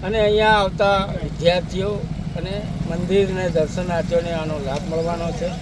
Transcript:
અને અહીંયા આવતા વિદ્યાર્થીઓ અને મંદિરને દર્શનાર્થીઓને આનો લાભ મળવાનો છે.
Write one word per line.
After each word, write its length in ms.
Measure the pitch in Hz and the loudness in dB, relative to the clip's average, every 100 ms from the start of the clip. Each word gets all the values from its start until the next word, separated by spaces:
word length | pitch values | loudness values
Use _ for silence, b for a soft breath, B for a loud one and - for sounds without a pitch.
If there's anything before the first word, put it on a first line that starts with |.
| 185 | -2
અને 120 | 220 | 2
અહીંયા 380 | 208 214 214 214 | 4 4 6 4
આવતા 380 | 190 160 202 196 196 - | 2 2 2 2 0 -4
વિદ્યાર્થીઓ 680 | 147 - 165 180 170 185 196 202 160 - - 175 | -6 2 4 4 0 -4 -2 -4 -6 -6 -6 -6
અને 160 | 185 202 208 - - | -6 -6 -6 -4 -4
મંદિરને 560 | 170 175 196 196 185 185 | -2 2 2 2 0 0
દર્શનાર્થીઓને 800 | 165 156 185 180 170 165 170 170 | 2 0 0 -2 -2 2 0 0
આનો 220 | 165 156 156 135 | -2 -2 -4 -4
લાભ 160 | 139 - | -4 -2
મળવાનો 420 | 165 165 170 170 143 | -2 -2 -2 -4 -2
છે. 100 | 170 - | -4 -6